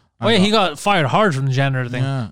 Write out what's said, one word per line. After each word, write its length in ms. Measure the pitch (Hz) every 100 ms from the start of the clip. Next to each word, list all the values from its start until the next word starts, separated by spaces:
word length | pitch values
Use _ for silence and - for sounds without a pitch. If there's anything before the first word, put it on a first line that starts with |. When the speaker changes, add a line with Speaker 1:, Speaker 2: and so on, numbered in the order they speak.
| _ _
Speaker 1:
Oh, 80 | 208
Speaker 2:
I 40 |
Speaker 1:
yeah, 60 | 226
he 120 | 202
Speaker 2:
got 200 | 214 180
Speaker 1:
got 80 | 143
fired 280 | 202 196 135
hard 280 | 196 214
from 100 | 135 135
the 60 |
janitor 360 | 131 139 131 123
thing. 120 | 127
Speaker 2:
Yeah. 260 | 135 135 110